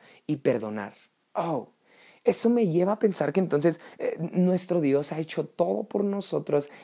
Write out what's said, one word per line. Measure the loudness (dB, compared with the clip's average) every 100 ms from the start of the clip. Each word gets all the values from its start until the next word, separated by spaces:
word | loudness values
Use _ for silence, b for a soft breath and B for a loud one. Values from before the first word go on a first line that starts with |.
| b b b
y | -4
perdonar. | 0 -2 -2 -8 -10 -14 _ _ _
Oh, | -6 -4 -4 -6 _ b b b b 0
eso | 2 4
me | 4 2
lleva | 2 2
a | 2
pensar | 0 0 0
que | 0
entonces, | 2 2 2 0 B B
eh, | -6 -4 -4
nuestro | 2 2 2 0 0
Dios | 2 2 0
ha | -6
hecho | -6 -6 -4
todo | -2 0 -2 -2
por | -2
nosotros | -2 -2 -4 -4 0 0 0 B